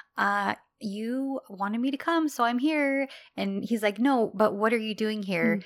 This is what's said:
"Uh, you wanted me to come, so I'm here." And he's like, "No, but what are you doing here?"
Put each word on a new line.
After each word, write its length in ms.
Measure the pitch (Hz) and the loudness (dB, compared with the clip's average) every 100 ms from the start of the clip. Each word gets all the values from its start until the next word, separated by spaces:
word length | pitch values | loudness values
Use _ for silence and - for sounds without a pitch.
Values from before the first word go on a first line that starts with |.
| - - | -12 -2
"Uh, 380 | 202 202 196 - _ _ | 0 0 0 -4 _ _
you 600 | 214 202 226 254 269 269 - | -8 -6 -4 -4 -4 -6 -8
wanted 300 | 196 196 226 | -6 -4 0
me 100 | 254 | -2
to 60 | - | -2
come, 320 | - 330 311 | 0 2 2
so 160 | - | 2
I'm 160 | 233 247 | 0 2
here." 480 | 294 311 277 269 269 - - - | 2 2 2 0 -2 -8 -16 -6
And 280 | 196 196 | -4 -2
he's 180 | 196 233 | -2 0
like, 160 | 214 202 | 0 2
"No, 320 | 262 262 214 196 | 2 4 2 2
but 180 | 214 | 2
what 180 | 202 220 | 4 2
are 60 | 233 | 2
you 160 | 220 | -2
doing 300 | 208 214 214 | -2 -2 -2
here?" 340 | 190 175 165 202 | -4 0 2 0